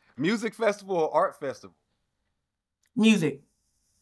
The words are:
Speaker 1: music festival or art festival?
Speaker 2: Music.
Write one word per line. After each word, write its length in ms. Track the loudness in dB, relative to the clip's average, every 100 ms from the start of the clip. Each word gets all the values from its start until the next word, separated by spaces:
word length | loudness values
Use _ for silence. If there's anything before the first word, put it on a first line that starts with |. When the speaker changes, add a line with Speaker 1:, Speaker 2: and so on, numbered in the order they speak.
| _ -4
Speaker 1:
music 380 | -2 -2 -4
festival 420 | -2 -2 -2 -4 -2
or 180 | 0
art 240 | 2 0 -2
festival? 360 | -10 -10 -14 _ _ _ _ _ _ _ _ _ _ _ _ 2
Speaker 2:
Music. 460 | 4 4 2 -4 _ _ _ _ _ _